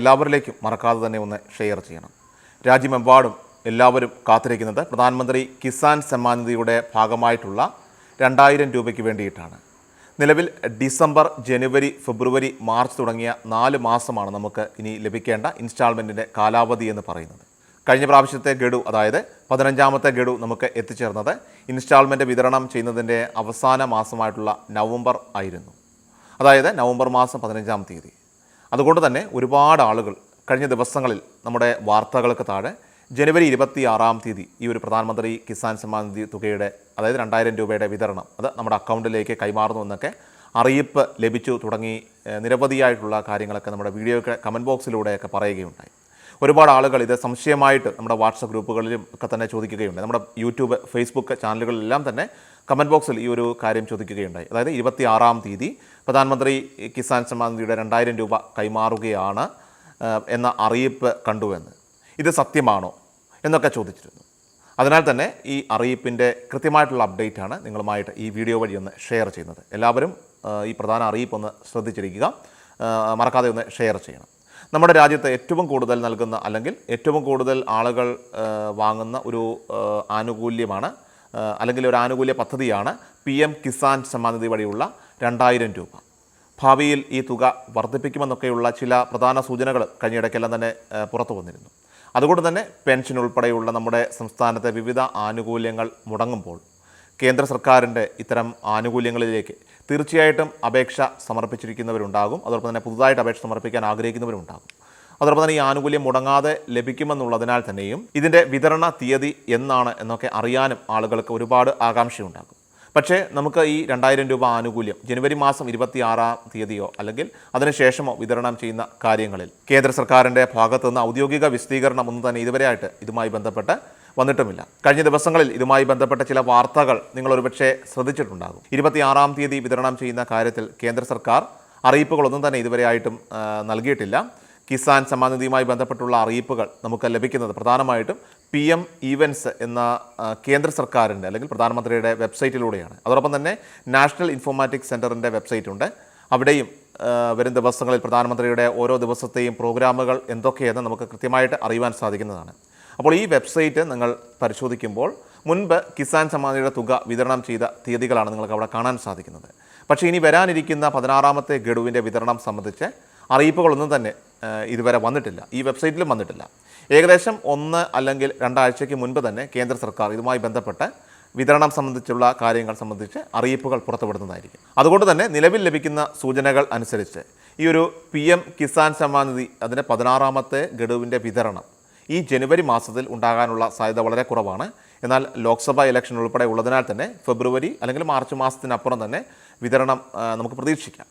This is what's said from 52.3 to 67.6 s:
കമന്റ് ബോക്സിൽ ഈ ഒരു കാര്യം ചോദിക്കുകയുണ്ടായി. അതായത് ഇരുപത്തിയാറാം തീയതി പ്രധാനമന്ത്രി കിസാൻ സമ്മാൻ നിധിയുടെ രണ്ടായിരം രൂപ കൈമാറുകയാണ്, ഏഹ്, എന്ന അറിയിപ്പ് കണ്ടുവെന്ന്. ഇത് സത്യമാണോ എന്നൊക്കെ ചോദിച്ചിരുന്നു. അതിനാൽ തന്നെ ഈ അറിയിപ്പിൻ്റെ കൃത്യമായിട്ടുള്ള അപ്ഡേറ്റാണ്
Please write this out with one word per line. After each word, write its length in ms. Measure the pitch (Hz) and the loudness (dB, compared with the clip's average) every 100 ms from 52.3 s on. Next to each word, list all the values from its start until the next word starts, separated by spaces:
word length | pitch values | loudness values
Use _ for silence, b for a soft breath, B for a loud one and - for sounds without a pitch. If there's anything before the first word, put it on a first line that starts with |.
| - b b b | -10 b b b
കമന്റ് 220 | 139 147 | 0 4
ബോക്സിൽ 240 | 151 151 113 | 2 2 -4
ഈ 20 | 120 | -2
ഒരു 100 | 120 120 117 | -2 -2 -2
കാര്യം 220 | 113 113 110 | -2 -2 -4
ചോദിക്കുകയുണ്ടായി. 560 | 107 101 101 92 87 82 | -8 -8 -8 -8 -10 -6
അതായത് 180 | 113 135 135 | -4 -2 -2
ഇരുപത്തിയാറാം 580 | 120 131 120 110 120 117 | -2 0 2 6 4 4
തീയതി 240 | 101 98 147 294 b b - | -2 -8 -8 -10 b b -2
പ്രധാനമന്ത്രി 480 | 135 135 135 135 135 131 - 113 131 | 0 0 0 0 -2 -6 -14 -14 -10
കിസാൻ 260 | 120 123 120 | -4 -2 -2
സമ്മാൻ 200 | 120 117 | -4 -4
നിധിയുടെ 240 | 113 110 113 | -4 -4 -4
രണ്ടായിരം 340 | 110 117 120 113 | 0 0 0 -2
രൂപ 100 | 107 110 - - | -2 -4 -4 -6
കൈമാറുകയാണ്, 840 | 107 110 110 110 110 101 98 101 175 - b b b b 113 | -4 -2 -2 -2 -4 -2 -2 -4 -6 -10 b b b b -4
ഏഹ്, 140 | 107 - 120 | -4 -4 -2
എന്ന 100 | 123 - 107 | -2 0 0
അറിയിപ്പ് 460 | 120 131 131 127 - 113 | 0 -2 -2 -2 -2 -4
കണ്ടുവെന്ന്. 440 | 107 104 87 - - _ _ b b | -4 -4 -6 -12 -20 _ _ b b
ഇത് 80 | 156 147 | 0 0
സത്യമാണോ 520 | 135 151 123 101 92 - _ _ _ b 147 | 0 2 2 0 -2 -12 _ _ _ b 0
എന്നൊക്കെ 260 | 156 147 - | 2 2 -2
ചോദിച്ചിരുന്നു. 440 | 98 - - - _ _ _ _ b b | -8 -12 -20 -20 _ _ _ _ b b
അതിനാൽ 220 | 135 160 151 | 4 6 4
തന്നെ 180 | 123 196 - 131 | 0 -2 -6 -8
ഈ 20 | 139 - 110 | -6 -2 -2
അറിയിപ്പിൻ്റെ 540 | 123 127 123 120 123 117 - | 0 -2 -4 0 0 0 -8
കൃത്യമായിട്ടുള്ള 520 | 135 156 151 147 127 104 | -6 0 2 2 0 -2
അപ്ഡേറ്റാണ് 460 | 92 110 104 98 151 | -2 -6 -6 -10 -10